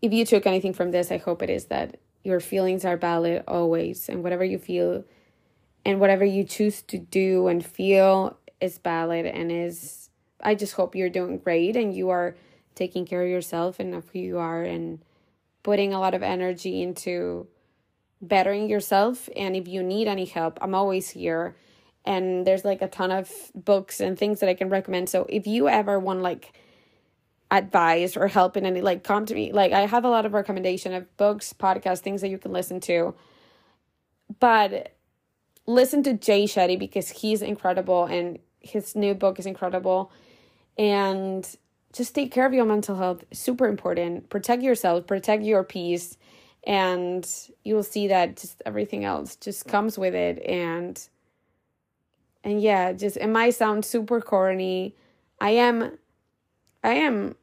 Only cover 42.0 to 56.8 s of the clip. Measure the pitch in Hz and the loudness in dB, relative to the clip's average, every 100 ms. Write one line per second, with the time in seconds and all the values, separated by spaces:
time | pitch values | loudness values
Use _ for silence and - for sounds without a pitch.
42 | 247 - 269 - 262 254 226 214 208 196 | -4 -2 -2 2 4 4 4 2 0 -2
43 | 185 175 - - - 247 247 208 - 175 | -2 -4 -10 -8 -6 0 0 0 -2 -2
44 | 170 175 - 208 196 247 262 233 185 170 | -2 -4 -6 -8 0 0 2 2 2 0
45 | 175 196 - 214 214 208 190 190 175 175 | 0 -4 0 0 4 2 2 -4 -2 -2
46 | 175 - _ - _ _ - 202 185 180 | -4 -18 _ -20 _ _ -2 2 2 0
47 | 180 180 180 - - - - 214 202 - | -2 -4 -6 -10 -12 -16 -2 -2 0 -2
48 | 202 190 170 - - - - - 208 202 | 2 2 2 -4 -18 -12 -8 -4 -4 -4
49 | - 78 - - - 196 - 208 220 208 | -4 -4 -6 -12 -12 -10 -2 0 0 -2
50 | 190 180 175 175 - 180 170 165 175 185 | -2 0 -2 -2 -4 -4 -2 -4 -6 -10
51 | - _ _ _ _ _ _ _ _ _ | -18 _ _ _ _ _ _ _ _ _
52 | _ _ _ _ 208 208 214 196 180 185 | _ _ _ _ -4 2 4 4 2 -2
53 | 202 196 208 220 233 240 220 214 214 240 | -4 -2 0 2 2 4 2 0 -2 -4
54 | 214 240 220 202 190 190 185 185 190 - | 0 -2 2 2 2 0 -2 -2 -4 -10
55 | _ _ _ _ 202 226 240 233 226 320 | _ _ _ _ 2 4 4 2 -2 -8
56 | _ _ _ _ _ _ _ _ | _ _ _ _ _ _ _ _